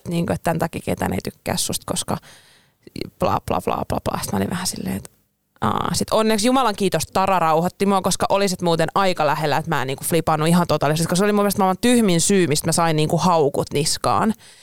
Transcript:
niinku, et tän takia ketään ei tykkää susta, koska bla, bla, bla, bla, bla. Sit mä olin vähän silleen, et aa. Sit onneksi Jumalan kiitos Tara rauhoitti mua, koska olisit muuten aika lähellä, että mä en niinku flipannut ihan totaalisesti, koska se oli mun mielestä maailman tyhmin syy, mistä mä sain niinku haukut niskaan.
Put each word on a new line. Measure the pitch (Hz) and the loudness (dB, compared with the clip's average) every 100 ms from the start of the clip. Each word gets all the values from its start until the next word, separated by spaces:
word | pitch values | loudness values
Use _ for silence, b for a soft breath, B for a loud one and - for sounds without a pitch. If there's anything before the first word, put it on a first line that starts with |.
| - | -6
niinku, | 170 170 | -4 -2
et | 180 | -2
tän | - 165 | -2 -2
takia | 170 - - | -4 -6 -6
ketään | - 90 | -4 -4
ei | - | -4
tykkää | - - - 92 | -6 -8 -6 -4
susta, | - - - | -4 -6 -6
koska | - - - B B B B B _ - - - - | -6 -6 -8 B B B B B _ -18 -14 -14 -4
bla, | - 95 - | -2 -2 -2
bla, | - - | -4 -2
bla, | - - | -4 -4
bla, | - - | -6 -4
bla. | - | -6
Sit | - | -4
mä | 98 | -4
olin | - | -4
vähän | 175 180 | -4 -6
silleen, | - 190 - | -6 -8 -8
et | - _ _ _ _ _ | -12 _ _ _ _ _
aa. | - - - 170 | -4 -2 -2 -2
Sit | 208 | 0
onneksi | 220 220 220 226 | 0 2 2 2
Jumalan | 262 240 202 | 2 2 0
kiitos | 190 160 - | 0 -2 -2
Tara | 190 190 185 | 0 2 2
rauhoitti | 160 156 175 - 196 | 2 2 0 0 0
mua, | 196 | 2
koska | 190 - - | 2 0 0
olisit | 196 202 180 | 2 0 0
muuten | 175 165 160 - | 0 0 0 2
aika | 196 175 151 | 0 2 0
lähellä, | 156 156 151 | 0 0 0
että | 160 | 0
mä | 147 | -2
en | 131 | -2
niinku | 139 | -6
flipannut | - 165 156 156 156 | -2 0 2 2 4
ihan | 175 165 | 4 2
totaalisesti, | 151 143 156 170 | 2 0 0 0
koska | 180 | 0
se | |
oli | 208 | 2
mun | 208 | 2
mielestä | 202 196 | 0 2
maailman | 190 185 | 0 2
tyhmin | 240 247 214 170 | 2 4 4 2
syy, | - 196 165 | 4 4 4
mistä | 151 170 | 0 0
mä | |
sain | 160 165 156 | 0 2 2
niinku | 151 165 | 0 2
haukut | 170 170 143 - - | 2 4 2 0 -2
niskaan. | 120 156 - 123 104 202 214 B B | -2 -2 -2 0 2 2 -2 B B